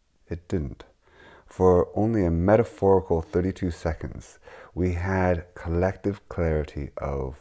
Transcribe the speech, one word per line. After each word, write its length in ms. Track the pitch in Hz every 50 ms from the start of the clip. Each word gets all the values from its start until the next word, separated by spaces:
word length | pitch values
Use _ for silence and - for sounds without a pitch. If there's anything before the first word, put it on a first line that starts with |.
| _ _ _ _ _
It 200 | - 98 85 -
didn't. 360 | - - 90 73 60 - - - _ _ _ _ _ _ - - - - - _
For 440 | - - - 92 92 90 87 - - -
only 280 | 98 104 113 117 107 92
a 60 | 85
metaphorical 920 | 85 82 87 98 107 113 113 - - - 98 98 95 92 90 - 85 82
thirty-two 500 | 80 - - 90 90 95 90 - 95 87
seconds, 680 | 85 - - 82 78 - 76 67 - - - - - _ _ - - - - - -
we 200 | 82 90 92 87
had 600 | 85 92 95 95 95 92 90 90 82 82 - -
collective 720 | - - 82 82 85 92 95 98 - - 101 98 - _ -
clarity 640 | - - 85 80 78 76 73 - - 73 69 65 -
of 420 | - - 71 71 67 67 65 64 -